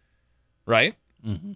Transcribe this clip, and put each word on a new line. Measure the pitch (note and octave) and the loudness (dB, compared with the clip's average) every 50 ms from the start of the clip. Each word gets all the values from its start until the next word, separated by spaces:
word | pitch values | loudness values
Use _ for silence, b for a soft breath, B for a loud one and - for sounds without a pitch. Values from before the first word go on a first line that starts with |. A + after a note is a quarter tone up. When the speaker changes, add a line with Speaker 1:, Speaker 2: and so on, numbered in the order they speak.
| _ _ _ _ _ _ _ _ _ _ _ _ _ | _ _ _ _ _ _ _ _ _ _ _ _ _
Speaker 1:
right?" | A2+ A#2 A2+ B2+ G3+ - _ _ _ _ _ - | 2 2 2 2 2 -2 _ _ _ _ _ -8
Speaker 2:
Mm-hmm. | A2 G2+ E2 - G3+ G3 | -6 -6 -6 -8 -12 -16